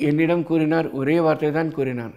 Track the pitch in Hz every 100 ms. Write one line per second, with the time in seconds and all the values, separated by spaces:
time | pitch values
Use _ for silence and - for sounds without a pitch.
0 | 147 151 160 175 160 165 156 165 151 139
1 | 135 170 160 151 151 151 160 147 131 123
2 | 113